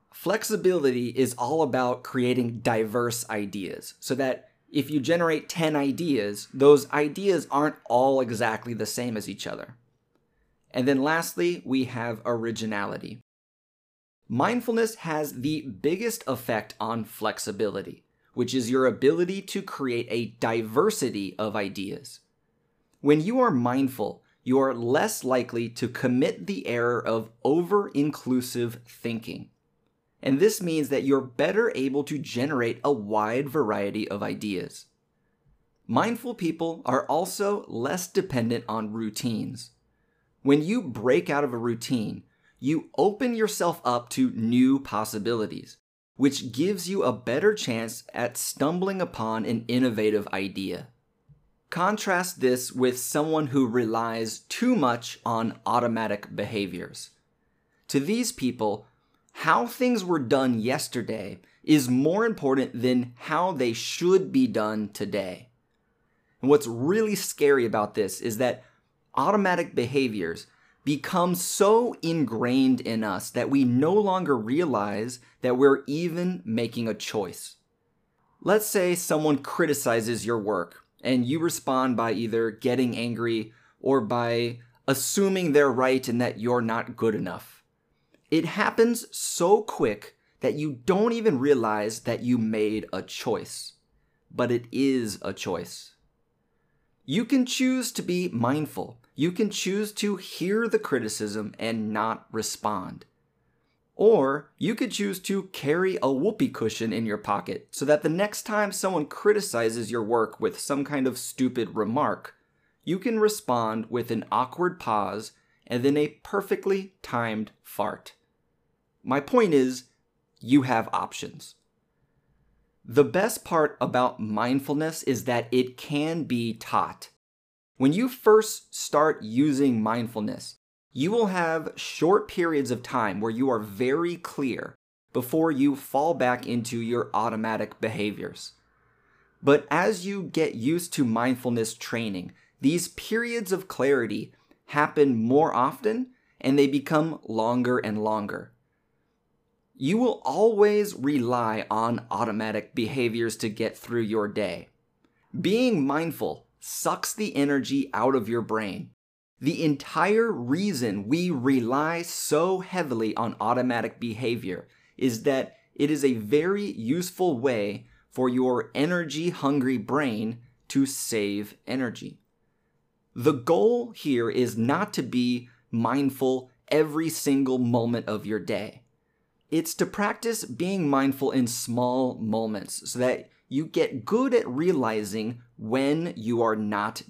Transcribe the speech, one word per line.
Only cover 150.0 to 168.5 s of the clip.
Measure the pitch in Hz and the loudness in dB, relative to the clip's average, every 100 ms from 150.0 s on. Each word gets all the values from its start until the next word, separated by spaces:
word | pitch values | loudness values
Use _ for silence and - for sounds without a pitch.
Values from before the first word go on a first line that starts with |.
| 247 - | 2 0
always | - 156 226 208 208 208 196 | -2 2 4 6 6 6 0
rely | - 185 147 117 123 113 110 - | -2 0 2 2 0 0 -2 -2
on | 107 113 117 - | 0 0 -2 -4
automatic | 98 113 104 110 107 - | -2 -2 -2 -2 -4 -4
behaviors | - 107 135 120 113 113 - | -4 -4 0 -2 0 -4 -2
to | 113 | -6
get | 104 110 - | -4 -4 -6
through | - 117 | -4 -2
your | 110 110 104 | 0 0 -2
day. | 107 98 85 - _ _ _ _ _ _ 127 | -2 -4 -6 -12 _ _ _ _ _ _ -4
Being | 156 220 254 190 135 | 0 2 4 4 2
mindful | 147 165 120 95 - _ _ | 0 -2 -4 -6 -6 _ _
sucks | - - 170 180 - | -12 -6 -4 -4 -6
the | - 214 - | -4 -4 0
energy | 143 139 110 139 131 | 2 2 0 -2 -2
out | 107 123 | 0 2
of | 135 104 | 2 0
your | 117 | -2
brain. | 107 110 104 87 - _ _ _ _ _ | -2 -2 -2 -6 -12 _ _ _ _ _
The | 131 135 | -2 0
entire | 160 139 - 160 180 214 233 | 0 0 -2 0 2 4 2
reason | 151 120 151 208 143 120 101 101 | -2 -2 0 0 0 -2 -2 -2
we | 160 180 | 0 0
rely | 139 127 135 117 135 156 170 | 0 2 2 2 0 0 -2
so | 170 - - 151 180 185 | -6 -8 0 2 2 0
heavily | 180 185 151 117 110 - | -4 -4 -2 -2 -2 -2
on | 113 - | -4 -2
automatic | 107 123 123 117 110 - | 0 2 2 0 -4 -6
behavior | 120 107 127 117 92 90 - _ _ - | -8 -4 -2 -2 -4 -8 -10 _ _ -2
is | 131 113 | 0 2
that | 143 135 - - _ | 0 0 -2 -10 _
it | - 143 | -2 0
is | 151 | 2
a | 135 | 2
very | 117 104 147 170 202 | 0 2 2 2 -2
useful | 208 - 113 165 175 - 180 127 | -4 -6 -2 -2 -2 0 0 2
way | 135 117 101 101 - _ _ | 0 0 -2 -6 -14 _ _
for | - 127 | -2 0
your | 123 127 | 2 2